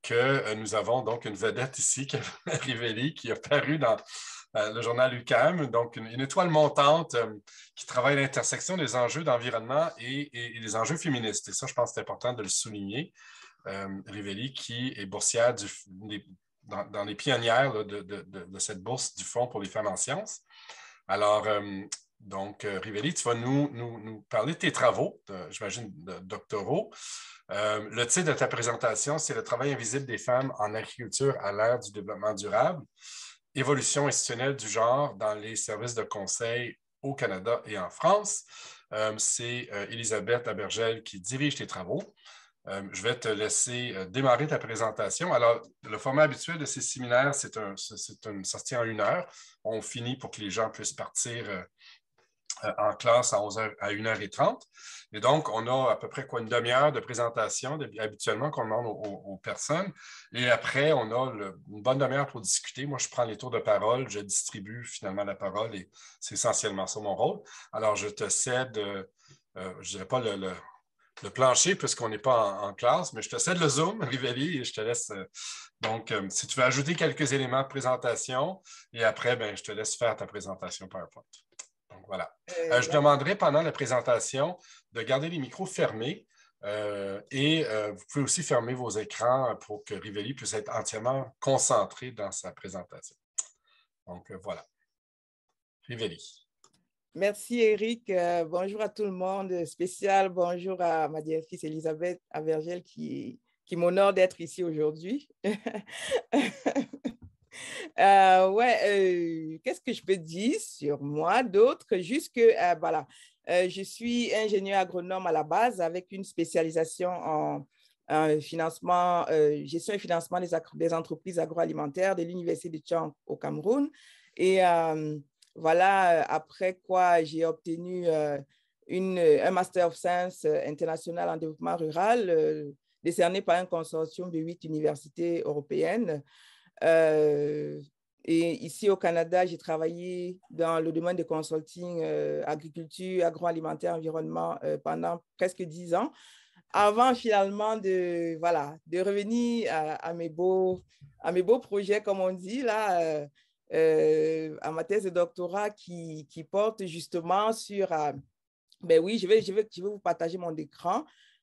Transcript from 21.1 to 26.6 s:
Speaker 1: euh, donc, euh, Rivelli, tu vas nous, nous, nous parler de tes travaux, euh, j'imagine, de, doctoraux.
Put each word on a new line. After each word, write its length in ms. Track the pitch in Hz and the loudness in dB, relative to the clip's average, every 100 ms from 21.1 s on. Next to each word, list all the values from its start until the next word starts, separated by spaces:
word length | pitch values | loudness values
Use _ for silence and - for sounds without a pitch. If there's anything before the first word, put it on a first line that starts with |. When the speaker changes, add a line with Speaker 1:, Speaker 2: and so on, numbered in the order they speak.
| 101 104 104 104 | 2 4 4 2
Speaker 1:
euh, 340 | 104 101 98 98 - _ _ | -2 -2 -8 -8 -14 _ _
donc, 460 | 104 98 101 - 104 | -12 -8 -8 -6 -6
euh, 120 | 95 | -6
Rivelli, 360 | 104 104 139 | -6 -4 -2
tu 120 | - 120 | -2 0
vas 60 | |
nous, 380 | 117 123 139 143 | 0 2 2 2
nous, 260 | 120 120 110 | -2 -10 -10
nous 160 | 107 110 _ | -12 -14 _
parler 240 | 117 131 | -2 0
de 60 | 165 | 0
tes 120 | 165 | -2
travaux, 520 | - 127 110 202 - - | 4 4 4 -2 -4 -14
euh, 200 | 95 87 | -12 -12
j'imagine, 400 | - 101 95 110 80 | -8 -8 -8 -10 -14
de, 220 | 87 92 | -14 -14
doctoraux. 760 | 92 - - 104 | -12 -12 -6 -6